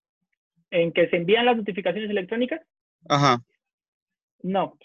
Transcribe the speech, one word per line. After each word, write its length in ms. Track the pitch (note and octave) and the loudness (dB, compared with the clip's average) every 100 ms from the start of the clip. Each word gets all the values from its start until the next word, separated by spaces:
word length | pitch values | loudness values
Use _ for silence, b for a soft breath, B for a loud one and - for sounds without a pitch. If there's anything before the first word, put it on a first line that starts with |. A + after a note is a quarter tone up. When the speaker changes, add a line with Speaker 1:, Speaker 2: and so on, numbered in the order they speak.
| _ _ _ _ _ _ _ | _ _ _ _ _ _ _
Speaker 1:
¿En 220 | F3+ E3+ | -2 0
que 160 | D#3+ E3+ | 2 2
se 60 | F3+ | 0
envían 300 | E3+ A3 A#3+ | 2 2 4
las 100 | A#3 | 0
notificaciones 540 | G#3 F#3+ F#3 F3 G#3+ | -2 -6 -4 -4 -4
electrónicas? 520 | G3+ F3+ A3+ B3 D#4+ - _ _ _ - | -6 -4 -4 -4 -6 -12 _ _ _ -2
Speaker 2:
Ajá. 340 | D3 C#3+ A#2+ - _ _ _ _ _ _ _ _ _ | 2 4 2 -2 _ _ _ _ _ _ _ _ _
Speaker 1:
No, 340 | F3+ F#3+ G3 - | -6 -4 -4 -8